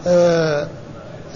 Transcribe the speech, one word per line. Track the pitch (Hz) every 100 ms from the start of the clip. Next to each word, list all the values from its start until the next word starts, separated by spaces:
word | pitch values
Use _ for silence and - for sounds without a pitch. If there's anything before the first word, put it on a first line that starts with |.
| 175
آه، | 175 175 165 160 147 147 - - - - - -